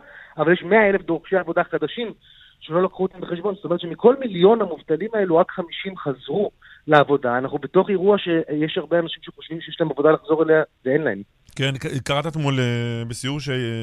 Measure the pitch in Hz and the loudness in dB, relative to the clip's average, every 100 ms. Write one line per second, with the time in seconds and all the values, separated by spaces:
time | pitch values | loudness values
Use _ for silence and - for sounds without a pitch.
0 | - - - - 156 180 170 214 208 196 | 0 -20 -20 -2 2 2 4 4 4 2
1 | 175 165 - 190 170 170 170 156 151 - | -2 -6 0 -2 0 -2 -2 -2 -4 -6
2 | 226 - _ _ - _ - 165 180 - | -10 -10 _ _ -20 _ -4 0 0 -2
3 | 185 185 196 175 190 196 151 175 170 160 | -4 -4 -10 -6 -6 -6 -4 -4 -4 2
4 | 220 269 262 180 190 233 190 151 - 156 | 4 4 -2 4 6 6 0 -6 -4 -2
5 | 214 226 190 160 180 - 175 - 196 185 | -2 -2 2 2 2 -2 -10 -10 -12 -8
6 | 147 127 - 196 226 _ - - - 151 | -8 -8 -6 -4 -4 _ -20 -16 4 4
7 | 135 143 127 123 131 139 135 180 190 190 | 6 2 2 -2 -2 -6 0 0 2 2
8 | 190 202 180 165 - 151 156 185 151 170 | 4 2 2 -2 -2 -2 -2 -4 -2 -2
9 | 165 - - - - 165 156 151 160 139 | -2 -8 -16 -20 -12 -12 -12 -6 -4 2
10 | 147 156 - 156 156 156 151 _ 127 147 | 4 2 2 0 4 2 2 _ -2 0
11 | 151 98 101 _ _ - 135 135 156 139 | 0 -4 -10 _ _ -4 -4 -2 -6 -6
12 | - 139 156 156 143 135 123 120 120 117 | -2 -2 -2 -2 0 0 0 0 -4 -6
13 | 117 120 131 147 135 127 120 113 | -8 -8 -6 -6 -4 -4 -4 -6